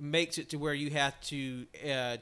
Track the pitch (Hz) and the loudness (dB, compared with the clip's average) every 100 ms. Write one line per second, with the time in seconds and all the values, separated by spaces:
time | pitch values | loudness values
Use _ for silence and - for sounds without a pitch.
0 | 147 165 170 165 - 151 151 143 147 147 | 2 4 4 0 -4 -2 0 0 0 2
1 | 139 - - 143 135 127 123 76 147 131 | 2 0 -6 -4 -2 -4 -8 -6 -2 0
2 | 123 120 | 0 -2